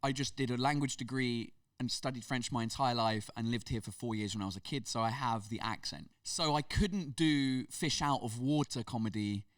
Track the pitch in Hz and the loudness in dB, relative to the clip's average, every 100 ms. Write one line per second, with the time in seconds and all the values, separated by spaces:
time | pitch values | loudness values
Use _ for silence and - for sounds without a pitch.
0 | 135 131 139 - 135 123 131 147 139 - | 0 0 -2 0 0 2 2 4 2 0
1 | 120 131 127 117 113 - _ _ 123 - | -4 0 0 0 -4 -10 _ _ -2 0
2 | - 131 110 131 120 123 113 - 135 120 | -2 -4 -4 -4 0 0 0 2 2 4
3 | 113 110 104 - 113 117 - 120 107 101 | 2 2 -2 -4 0 0 -2 -4 -4 -6
4 | 120 110 104 104 98 95 - 143 107 120 | -4 -2 -2 -2 -4 -4 -6 -6 -4 0
5 | 113 120 135 113 101 110 113 107 - 78 | 0 0 0 -2 -4 -6 -4 -4 -6 -10
6 | 80 _ - - 160 147 147 - 202 196 | -14 _ -8 -2 2 2 2 2 2 2
7 | 160 131 160 147 135 131 120 - 165 - | -4 2 4 6 4 0 -2 -2 0 2
8 | 147 135 123 113 127 151 143 - 113 123 | 2 2 0 -2 2 4 2 0 -4 -2
9 | 110 107 104 101 - | -2 0 0 0 -4